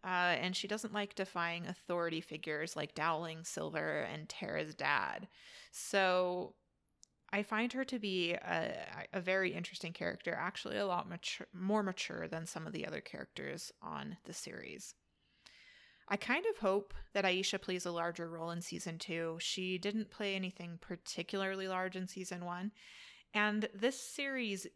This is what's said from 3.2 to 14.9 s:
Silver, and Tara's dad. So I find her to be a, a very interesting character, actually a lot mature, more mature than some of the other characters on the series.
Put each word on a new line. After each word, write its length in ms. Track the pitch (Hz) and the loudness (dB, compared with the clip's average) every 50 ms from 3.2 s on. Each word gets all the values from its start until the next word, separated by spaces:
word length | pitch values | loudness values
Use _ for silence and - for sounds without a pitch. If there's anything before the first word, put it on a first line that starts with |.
| 170 165 160 160 165 | 0 -4 -6 -8 -8
Silver, 580 | - - - 160 160 165 160 151 156 151 151 | -6 -4 -2 -4 -2 0 0 0 0 0 0
and 260 | - - - 156 156 - | -2 -2 -4 -8 -8 -10
Tara's 460 | - - - - - 156 156 156 156 | -8 -8 -6 -4 -2 -2 -2 -4 -4
dad. 540 | - - 143 147 - - 69 50 - - - - - - - - - - - | 0 2 4 4 4 4 2 -2 -4 -8 -10 -14 -20 -20 -18 -18 -18 -20 -14
So 840 | - - - - - 202 190 185 180 180 185 180 180 180 180 - - _ _ _ _ _ _ _ _ _ - _ _ _ _ - - | -10 -8 -4 4 6 6 8 8 8 8 6 4 4 0 -2 -4 -8 _ _ _ _ _ _ _ _ _ -20 _ _ _ _ -2 0
I 80 | 202 | 0
find 320 | 208 - 220 214 233 247 240 | 0 2 2 2 2 2 2
her 100 | 254 269 | 0 -2
to 120 | 262 262 240 | 0 0 -2
be 360 | 208 202 190 185 175 170 175 | 0 2 2 4 4 4 2
a, 520 | - - - 175 165 - - - - - - - - - - | 0 0 0 0 2 2 0 -2 -4 -6 -8 -8 -8 -10 -4
a 80 | - 190 | -4 -2
very 320 | 175 185 190 190 190 185 | 2 4 4 6 4 4
interesting 420 | - 170 175 - - - - 170 170 | 2 0 -4 -6 -6 -6 -8 -8 -6
character, 440 | - 175 175 - - - 170 170 - | -2 -2 -2 -2 -2 -2 -2 -2 0
actually 380 | 160 180 - - - - - 208 | 0 -2 -2 -4 -4 -2 0 2
a 80 | 202 | 2
lot 240 | 196 180 175 - 180 | 2 2 0 0 -2
mature, 380 | 175 170 - - - - - - | -6 -6 -4 -6 -6 -6 -8 -12
more 300 | - 175 185 190 208 214 | -8 -2 2 4 4 4
mature 460 | 208 190 180 - - - - 170 165 165 | 4 2 0 -2 -4 -4 -4 -4 -4 -4
than 180 | 160 165 165 | -4 -4 -6
some 220 | 165 - - 160 156 | -4 -6 -6 -6 -6
of 40 | |
the 140 | - 160 147 | -4 -4 -4
other 160 | - 156 151 | -2 -4 -4
characters 720 | - - - 139 139 - _ - 139 139 139 160 - - - _ | -6 -6 -8 -10 -10 -10 _ -8 -8 -6 -6 -6 -8 -10 -12 _
on 340 | - - 78 - - - - - _ | -10 -6 -6 -6 -6 -6 -8 -10 _
the 60 | - | -12
series. 600 | 170 - - - - - - 73 76 - - - | -10 -8 -8 -8 -10 -10 -10 -10 -12 -12 -12 -14